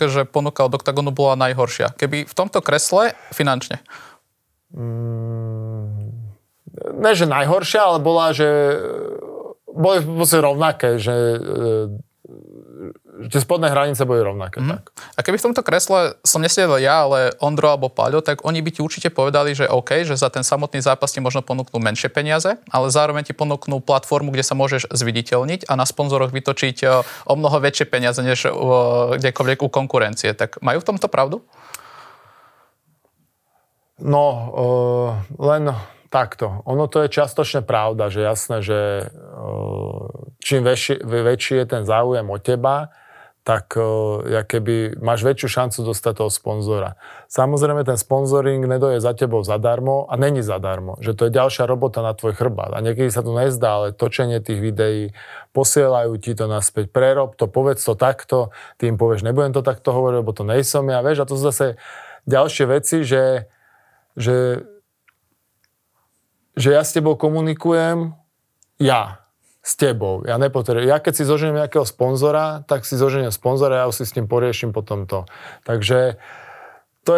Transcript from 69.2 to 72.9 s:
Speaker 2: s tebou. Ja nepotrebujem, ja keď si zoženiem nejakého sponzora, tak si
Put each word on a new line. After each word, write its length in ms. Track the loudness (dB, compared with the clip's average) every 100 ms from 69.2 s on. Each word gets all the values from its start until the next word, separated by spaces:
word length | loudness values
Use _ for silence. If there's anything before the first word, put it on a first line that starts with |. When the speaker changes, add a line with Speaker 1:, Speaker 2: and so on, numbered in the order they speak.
| _ _ _ _
Speaker 2:
s 180 | -8 0
tebou. 480 | 2 2 -2 -4
Ja 160 | -2 0
nepotrebujem, 480 | 0 0 0 2 4
ja 80 | 2
keď 160 | 2
si 120 | 0 0
zoženiem 320 | 2 2 0
nejakého 240 | 0 0
sponzora, 800 | 0 0 0 2 2 2 0 -4
tak 240 | -2 -4
si 80 | -2